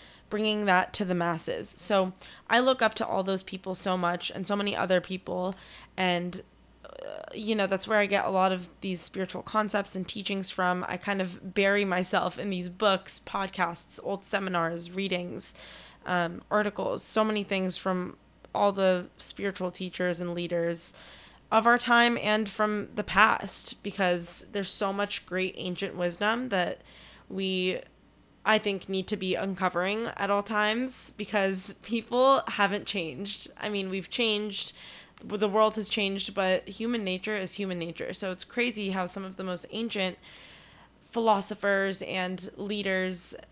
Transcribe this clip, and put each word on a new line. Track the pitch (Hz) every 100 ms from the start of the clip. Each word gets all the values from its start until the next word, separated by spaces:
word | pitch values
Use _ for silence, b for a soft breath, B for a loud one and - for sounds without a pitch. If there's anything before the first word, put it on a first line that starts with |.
| B B B
bringing | 208 214 208 202
that | 180 180
to | -
the | 185 180
masses. | 170 165 - 82 - -
So | - 202 185 - B B B
I | 233
look | 254 254
up | 220 -
to | 226
all | 196
those | 190 190
people | - 190 190 185
so | 196 185
much | 175 175 -
and | - 185
so | 202
many | 202 -
other | 185 185
people, | - 185 - 180 185 185 B B B -
and, | 185 175 175 180 - - - - -
uh, | - 52 50 -
you | - 214 220
know, | 196
that's | 190 214
where | 214
I | 202
get | 202 -
a |
lot | 190 190
of | 185 175 -
these | 190 175
spiritual | - 190 185 185
concepts | - 214 208 208 190 190
and | 180
teachings | 214 190 196 185
from. | - 180 180 -
I | 185
kind | - 196
of | 185 180 196
bury | 202 196 202
myself | 196 180 180 190 175 -
in | 202
these | 180 180
books, | 180 214 185 - - -
podcasts, | 196 190 - 170 170 - -
old | - 190
seminars, | - 196 190 175 165 170 170
readings, | 185 190 180 175 104 - - B B B B -
um, | 180 170 175 -
articles, | 208 208 208 190 98
so | - 220
many | 214 214
things | 202 190 185 -
from | 190 185 180 - _ _ - -
all | 202
the | 196 190 180 - -
spiritual | - - 196 185 180
teachers | - 185 - 180 170
and | 175
leaders | 175 170 170 170 170 - - B B B B -
of | 220 233
our | 240
time | 240 240 240 233
and | 214 214 202
from | - 214 208 - -
the |
past, | 196 196 220 - 196 - - -
because | 208 202 185 180 170 - -
there's | 202 185
so | - 196
much | 196 202 - -
great | 180 185 -
ancient | 175 175 196 175
wisdom | 175 175 208 233 254
that | 190 175 - - B B B B
we, | 190 190 185 185 160 - _ - _ _ _
I | 202 214
think, | 214 196 -
need | 190 185
to | 214
be | 185 165
uncovering | 196 175 185 175 202 220 233 -
at | 202
all | 202
times, | 202 214 208 226 262 - - -
because | 208 214 196 190 190 -
people | - 233 - 240 262 269 -
haven't | 208 196 202 -
changed. | 196 160 131 202 - - -
I | 208
mean, | 202 190
we've | 190 -
changed, | - 226 208 214 196 - - B B B B
the | 185 202 202
world | 214 214 214
has | 196
changed, | 220 196 196 190
but | 196 185 185 -
human | 190 226 240
nature | 196 185 214 208
is | 185
human | - 190 175
nature. | 170 - -
So | - 190
it's | 180
crazy | - 247 240 220 190
how | 190 180
some | 196
of | 190 185
the |
most | 190 175 -
ancient | 214 226 208 185 - B B B B B B B _ -
philosophers | 233 226 202 196 208 202 196 196 190
and | 190 185 185 185 185 -
leaders, | 202 208 196 185 185 175 - - -